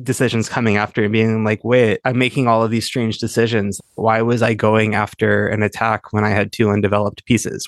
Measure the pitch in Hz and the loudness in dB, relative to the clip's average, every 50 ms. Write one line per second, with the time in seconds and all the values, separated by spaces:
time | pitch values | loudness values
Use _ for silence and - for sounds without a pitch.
0 | 120 135 127 - 131 110 120 113 110 - - 127 117 110 101 104 104 - - 120 | -6 -6 -2 0 0 0 0 -2 -2 -2 -2 0 0 2 2 2 0 -2 -2 -2
1 | 104 104 110 110 110 113 110 110 107 107 107 104 - 113 123 127 120 107 98 - | 0 2 2 2 2 2 2 0 0 0 -2 -2 0 2 4 4 4 2 0 0
2 | - 131 120 123 127 120 - 143 127 117 113 113 113 110 117 113 - - - 131 | -2 -2 0 0 0 0 0 0 2 2 2 2 2 0 0 -2 -4 -4 -4 -2
3 | 113 113 107 - - - - 117 117 113 120 107 101 101 196 - - _ _ - | -2 -2 -2 -4 -6 -2 0 0 0 2 0 0 -2 -2 -6 -8 -14 _ _ -2
4 | 107 113 110 113 113 117 120 110 113 117 113 107 113 107 110 110 107 107 104 104 | 0 0 2 2 0 0 0 2 2 0 0 0 2 2 2 2 2 2 0 -2
5 | 104 - - - 113 104 104 104 104 - 110 107 104 101 - - 113 113 107 104 | -2 -4 -2 -2 0 2 2 2 0 -2 -2 -2 -2 -2 -2 -2 -2 -2 -2 -4
6 | - - 107 104 104 107 98 104 101 101 - - 113 104 101 104 101 98 104 104 | -6 -4 -2 0 0 2 0 0 -2 -2 -2 0 0 2 2 2 2 2 0 0
7 | 104 101 104 - - - 120 - - - - - - | 0 -2 -6 -8 -2 -2 0 0 0 -4 -8 -10 -8